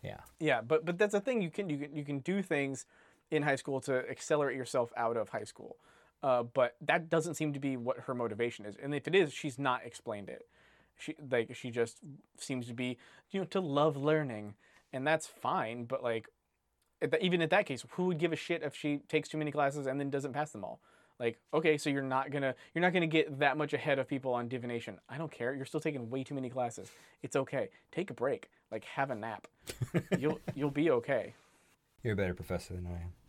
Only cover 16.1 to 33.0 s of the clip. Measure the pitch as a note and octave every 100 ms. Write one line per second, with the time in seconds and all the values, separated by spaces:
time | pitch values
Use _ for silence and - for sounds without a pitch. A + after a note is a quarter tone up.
16.1 | A2+ - _ _ _ _ _ _ _ C#3+
17.1 | D#3+ F#3 F3 D#3+ F3+ G#3 B2+ - - F3+
18.1 | E3+ E3 D#3 - E3+ D3 - D3 C#3+ -
19.1 | D#3 D3+ D#3 D3+ D3 C#3 D3 C3+ C#3 C#3
20.1 | C#3 C#3 B2+ D3+ - F#2+ - _ _ _
21.1 | _ A#2+ A#2 _ D3+ E3 D3 - C#3 C3+
22.1 | C3 C3+ C#3+ C3+ B2+ - - F3+ F3+ E3
23.1 | D#3+ D3 C#3 D3 C#3 D3 C#3+ D#3 C#3 B2+
24.1 | C#3 C3+ A#2+ A#2+ B2+ A#2+ A#2+ A2+ F#2 _
25.1 | C3 D#3+ - A#2+ C#3 C3+ D#3 D#3 D3 A2+
26.1 | C3 C3 C#3 B2+ B2+ A#2+ A2 F#2+ - -
27.1 | _ C3+ C#3+ C3+ C#3 G2+ - _ - G3
28.1 | B2 B2 - - _ _ A2 - - C#3
29.1 | A#2 A2 G#2 - _ - - - E3+ -
30.1 | F#3 C#3 D#3+ - - C#3+ C#3 D#3+ B2+ A#2
31.1 | C3+ G2 - _ _ _ _ _ _ A#2+
32.1 | G2+ F#2+ F2+ F2+ F2+ - F2+ F2+ F2